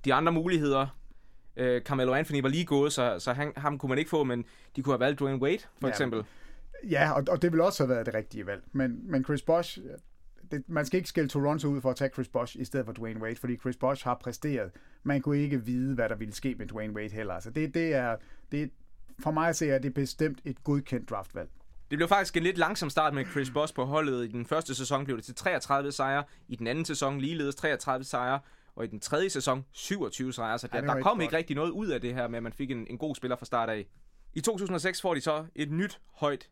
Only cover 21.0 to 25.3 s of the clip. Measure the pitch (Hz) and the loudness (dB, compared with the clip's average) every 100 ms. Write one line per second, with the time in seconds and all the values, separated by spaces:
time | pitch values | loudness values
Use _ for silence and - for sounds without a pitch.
21 | - 104 95 - 80 - - - - 147 | -2 -6 -6 -8 -10 -12 -16 -16 -6 0
22 | 165 202 185 170 170 175 165 208 156 - | 6 6 6 2 2 4 2 2 0 4
23 | 156 143 156 143 131 135 151 - 131 151 | 2 2 -2 -2 0 0 0 0 0 2
24 | 147 127 117 120 117 156 156 131 127 139 | 2 0 -2 -4 0 0 0 -4 0 0
25 | 139 117 - | 0 -4 -6